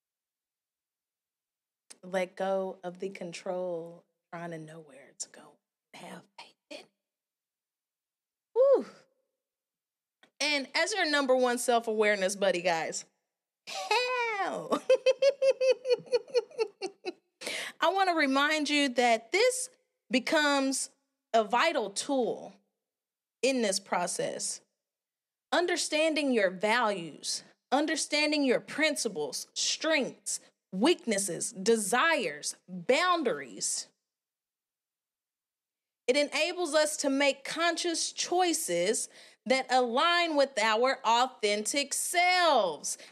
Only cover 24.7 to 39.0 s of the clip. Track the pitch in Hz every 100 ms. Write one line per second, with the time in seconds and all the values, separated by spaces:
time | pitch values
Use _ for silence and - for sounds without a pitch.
24.7 | _ _ _ _ _ _ _ - 302 349
25.7 | 330 - 302 320 302 285 240 190 185 208
26.7 | 233 220 202 160 135 - - - _ -
27.7 | 262 311 320 - 294 302 294 269 190 -
28.7 | - 311 294 226 160 143 - - - -
29.7 | - 311 311 202 - - - - _ _
30.7 | 190 262 359 - 196 196 175 - - 190
31.7 | 226 190 247 330 311 175 147 139 - -
32.7 | 180 170 277 359 349 240 151 127 95 -
33.7 | - - _ _ _ _ _ _ _ _
34.7 | _ _ _ _ _ _ _ _ _ _
35.7 | _ _ _ - 277 285 277 330 359 339
36.7 | 302 302 - 285 269 285 277 - 302 339
37.7 | 330 349 330 - - - 359 359 320 -
38.7 | 170 180 254